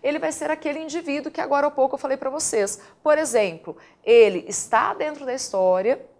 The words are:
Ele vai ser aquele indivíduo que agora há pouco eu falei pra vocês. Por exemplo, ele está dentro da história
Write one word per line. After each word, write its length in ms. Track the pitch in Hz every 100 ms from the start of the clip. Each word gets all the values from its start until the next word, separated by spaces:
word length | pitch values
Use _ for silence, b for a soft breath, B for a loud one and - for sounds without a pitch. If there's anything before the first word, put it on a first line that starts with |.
Ele 160 | 254 294
vai 140 | 311
ser 180 | 302 294
aquele 300 | 311 311 294
indivíduo 500 | 320 320 339 285 302
que 100 | 311
agora 280 | 294 285 285
há 20 |
pouco 240 | 285 262
eu 40 | 277
falei 180 | 277 269
pra 140 | 262
vocês. 500 | 285 311 226 202 - B B
Por 140 | 302 302
exemplo, 580 | 311 226 202 165 - - B B
ele 420 | - 233 214 180 -
está 460 | 202 - 220 208
dentro 300 | - 302 294
da 80 | 269
história 720 | 247 - 196 185 185 202 247 - _